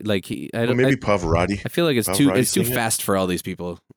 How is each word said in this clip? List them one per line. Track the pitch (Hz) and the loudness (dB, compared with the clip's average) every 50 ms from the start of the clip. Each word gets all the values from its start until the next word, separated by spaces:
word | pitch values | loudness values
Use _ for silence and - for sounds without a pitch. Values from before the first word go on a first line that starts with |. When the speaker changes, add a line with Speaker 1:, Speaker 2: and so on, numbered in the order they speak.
| - | -4
Speaker 1:
like, | 107 104 95 - | -2 -2 -2 -4
he, | - 113 67 71 - - | -6 -8 -8 -8 -6 -4
I | 113 | -2
Speaker 2:
or | 117 | 0
Speaker 1:
don't, | 120 120 | 0 2
Speaker 2:
maybe | 123 131 135 | 2 2 2
Speaker 1:
I, | 139 | 2
Speaker 2:
Pavarotti. | - - 101 104 95 87 80 82 85 90 90 101 98 - | 0 0 0 0 2 2 2 2 2 2 2 0 -2 -6
Speaker 1:
I | - | -4
feel | - 165 170 | -2 0 0
like | 160 139 | 2 2
it's | 117 101 | 0 0
too, | 90 95 101 143 143 | 0 2 4 4 4
Speaker 2:
Pavarotti | 95 | 4
Speaker 1:
it's | 127 117 - - | 2 2 2 2
too | 190 147 | 0 0
Speaker 2:
sing | 120 | 0
it? | 127 | 0
Speaker 1:
fast | 123 113 113 - - - | 0 0 -2 -2 -2 -2
for | - 98 | 0 0
all | 95 95 | 0 0
these | 90 90 85 | 0 -2 -2
people. | - 95 90 - 87 87 87 - _ - - | -4 -8 -8 -8 -8 -10 -10 -12 _ -20 -20